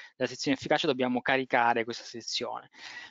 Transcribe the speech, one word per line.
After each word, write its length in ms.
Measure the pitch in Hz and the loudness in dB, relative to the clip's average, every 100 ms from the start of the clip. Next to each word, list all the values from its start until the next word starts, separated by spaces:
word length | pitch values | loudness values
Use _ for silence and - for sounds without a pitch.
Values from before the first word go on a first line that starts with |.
| - - | -18 -4
della 120 | 127 | -4
sezione 280 | 127 147 131 | -2 -2 0
efficace 300 | - 151 160 | 2 2 2
dobbiamo 340 | 127 127 123 | 2 2 2
caricare 640 | - 135 131 131 117 117 | 2 2 4 4 4 4
questa 200 | 113 113 | 0 -6
sezione. 680 | - 117 - - 113 117 - - - - - | -10 -12 -8 -6 -6 -8 -12 -18 -16 -16 -16